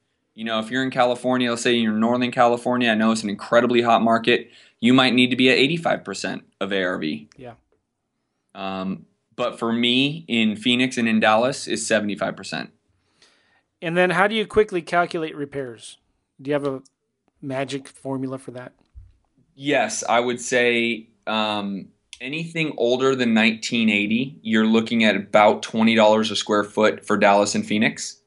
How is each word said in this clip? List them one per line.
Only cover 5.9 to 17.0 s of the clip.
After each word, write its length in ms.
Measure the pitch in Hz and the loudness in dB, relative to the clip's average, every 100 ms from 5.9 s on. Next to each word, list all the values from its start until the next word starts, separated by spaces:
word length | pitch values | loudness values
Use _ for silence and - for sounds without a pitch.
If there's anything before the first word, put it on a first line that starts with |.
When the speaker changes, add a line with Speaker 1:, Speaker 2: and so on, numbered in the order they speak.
| - | -4
Speaker 1:
percent 400 | - 98 95 98 - _ | -6 -8 -8 -10 -14 _
of 120 | 101 | -6
A 120 | 98 | -4
R 140 | 90 92 | -4 -4
V. 300 | 78 - - - | -6 -8 -12 -20
Speaker 2:
Yeah. 180 | 123 113 _ _ _ _ _ _ _ _ _ | -20 -20 _ _ _ _ _ _ _ _ _
Speaker 1:
Um, 520 | 98 98 95 95 - - _ _ | -10 -8 -6 -6 -8 -12 _ _
but 240 | - 120 - | -6 -6 -4
for 140 | 117 | -2
me 520 | 117 120 123 139 160 - | 0 2 2 0 -2 -4
in 260 | 117 110 | 0 0
Phoenix 420 | 104 123 123 131 127 | 0 0 0 0 0
and 120 | 113 | 0
in 100 | 110 | 2
Dallas, 480 | 107 110 123 143 - | 4 4 2 -2 -6
it's 180 | 110 | -6
seventy-five 520 | - 110 104 95 98 92 | -2 -2 -2 -4 -6 -8
percent. 340 | 98 73 58 _ _ _ _ _ _ _ _ _ _ _ | -10 -10 -10 _ _ _ _ _ _ _ _ _ _ _
Speaker 2:
And 140 | 170 175 | -4 0
then 140 | 180 | 2
how 180 | 175 208 | 2 0
do 60 | |
you 120 | 220 208 | 0 0
quickly 360 | 214 208 185 | 0 0 -2
calculate 520 | 151 175 175 175 160 | -2 -2 -2 -4 -6
repairs? 600 | 156 143 139 127 113 - - _ _ _ _ | -8 -10 -10 -10 -12 -20 -20 _ _ _ _
Do 100 | 135 | -6
you 20 | |
have 140 | 147 143 | -4 -2
a 160 | 135 - _ | -6 -12 _